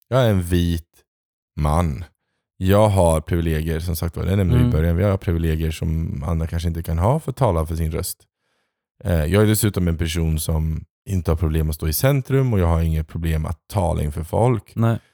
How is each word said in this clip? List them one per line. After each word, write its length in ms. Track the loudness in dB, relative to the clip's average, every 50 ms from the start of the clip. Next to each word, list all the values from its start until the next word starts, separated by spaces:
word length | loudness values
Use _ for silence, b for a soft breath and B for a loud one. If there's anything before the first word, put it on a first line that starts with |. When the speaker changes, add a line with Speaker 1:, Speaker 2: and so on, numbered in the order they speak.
| _ _
Speaker 1:
jag 160 | 0 2 2
är 60 | 4
en 120 | 2 0
vit 460 | 0 2 2 2 2 2 0 -2 -4 _ _ _ _ _ _ _ _ _ _ _ _ _ _ -2
man. 440 | 0 2 2 2 0 0 -2 -6 -10 -16 _ _ _ _ _ _ _ _ _ _
Jag 300 | 0 4 4 6 6 6
har 320 | 6 4 4 4 4 2
privilegier, 600 | 0 0 -2 0 0 0 -2 -2 -2 -2 -4 -4
som 160 | -4 -4 -4
sagt 200 | -4 -4 -6 -4
var, 80 | -4 -2
det 120 | 0 0
nämnde 180 | 2 2 2 4
vi 60 | 4
i 40 | 4
Speaker 2:
Mm. 80 | 4
Speaker 1:
början. 260 | 2 2 2 2 2 2
Jag 120 | 2 2
har 60 | 0
privilegier 540 | 0 -2 -2 -2 0 0 0 0 0 -2 -4
som 520 | -4 -4 -4 -2 -2 -2 -4 -4 -6 -6 -4
andra 200 | -4 -2 -2 -2
kanske 220 | -4 -4 -4 -4 -4
inte 140 | -4 -4
kan 160 | -4 -4 -2 0
ha 220 | 2 2 0 0
för 100 | -2 -6
att 60 | -4
tala 300 | 0 0 0 2 0 -2
för 100 | -2 -4
sin 160 | -4 -4 -4
röst. 260 | -4 -4 -6 -8 -10 -14 _ _ _ _ _ _ _ _ _ _ _ _ _ _ _ _ -4
Eh, 200 | -2 0 0 2
jag 180 | 2 4 4
är 40 | 4
dessutom 420 | 4 2 2 0 0 0 0 0 0
en 100 | 0 -2
person 400 | -2 -4 -2 -2 0 0 0 -2
som 440 | -2 -2 -2 0 0 -2 -4 -6 -8 -14 _ _ _ -4
inte 220 | -4 -2 0 0
har 60 | 0
problem 320 | 0 0 0 0 0 0 -2
att 60 | -4
stå 140 | -4 -4 -4
i 40 |
centrum 600 | -2 0 0 2 2 0 -2 0 0 0 0 2
och 60 | 2 2
jag 80 | 2
har 140 | 2 2 2
inget 260 | 2 0 0 -2 -4 -4
problem 380 | -8 -6 -2 -2 -2 -2 -2
att 220 | -6 -8 -10 _ _
tala 340 | -4 -2 -2 0 -2 -2
inför 200 | -4 -4 -6 -8 -8
folk. 480 | -4 0 0 2 2 0 -2 -6 -8 -4
Speaker 2:
Nej. 220 | -2 0 0 0 -2 -6 _